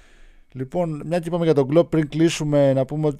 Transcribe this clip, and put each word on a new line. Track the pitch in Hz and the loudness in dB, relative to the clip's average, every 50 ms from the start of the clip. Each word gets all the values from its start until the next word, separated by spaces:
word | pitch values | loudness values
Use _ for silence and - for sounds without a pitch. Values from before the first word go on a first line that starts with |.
| - _ _ _ - - - - - _ | -20 _ _ _ -20 -20 -20 -20 -20 _
Λοιπόν, | - 127 131 131 - 180 175 165 156 143 143 | -12 -12 -10 -6 -4 -4 -4 -4 -4 -8 -6
μια | 151 165 180 | -4 -4 -4
και | 160 170 | -4 -4
είπαμε | 170 175 170 | -4 0 2
για | 160 151 | 2 4
τον | 143 135 123 | 2 2 2
Κλοπ, | 147 175 - - | 4 2 2 2
πριν | - 160 151 - | 2 -2 -2 -2
κλείσουμε, | - 151 160 170 - - 156 147 147 143 143 135 | 0 0 2 2 0 -2 -4 0 2 4 4 4
να | 131 135 131 | 2 2 0
πούμε | 127 147 156 151 | -2 -4 -2 -2
ότι | 151 139 | -2 -4